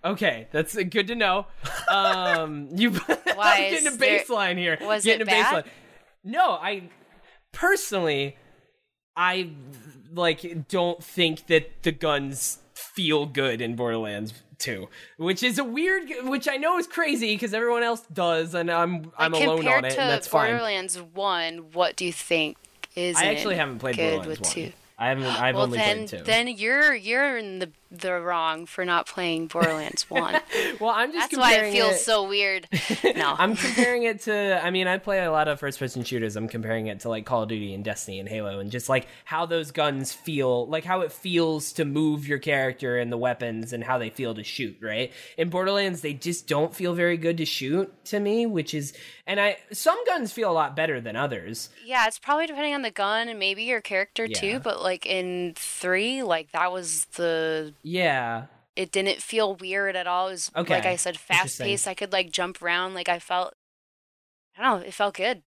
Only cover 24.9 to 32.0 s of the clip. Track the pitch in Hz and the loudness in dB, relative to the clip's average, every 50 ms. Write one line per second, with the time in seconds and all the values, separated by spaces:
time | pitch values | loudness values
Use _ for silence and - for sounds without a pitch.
24.9 | _ - 117 123 135 135 135 127 120 120 123 131 127 196 - 123 120 120 214 208 | _ -4 0 0 0 0 0 -2 0 2 2 2 4 2 2 2 2 2 2 2
25.9 | 208 220 214 202 - 196 165 - 220 226 240 247 233 196 208 226 262 285 302 302 | 2 0 -4 -8 -10 -8 0 2 2 2 2 0 -4 -4 0 2 4 6 6 4
26.9 | 269 226 185 208 233 262 277 285 262 233 220 196 190 185 185 165 - _ _ _ | 4 2 -2 0 0 2 2 2 0 -2 -6 -6 -6 -6 -6 -8 -8 _ _ _
27.9 | 180 170 190 185 180 175 170 175 175 170 160 160 156 160 170 165 - - 180 180 | -14 -6 -2 -2 -2 0 0 0 0 0 0 0 -2 -4 -8 -10 -6 -4 0 2
28.9 | 175 170 - - - - 180 170 165 160 165 160 - 170 170 160 160 156 151 - | 2 2 2 -2 -6 -4 -2 -2 0 -2 -4 -2 0 2 2 2 2 -2 -4 -4
29.9 | - - - - - - 165 - - 311 320 - - 453 381 339 277 - 208 226 | -4 -6 -6 -2 -2 0 0 2 0 -2 -2 0 -2 -2 -2 -2 -2 -2 0 0
30.9 | 226 214 - - 311 339 233 262 220 247 254 240 226 214 214 208 202 240 226 214 | 2 2 0 0 0 -2 -2 -2 2 4 6 8 8 6 6 4 4 4 4 4
31.9 | 190 170 | 4 2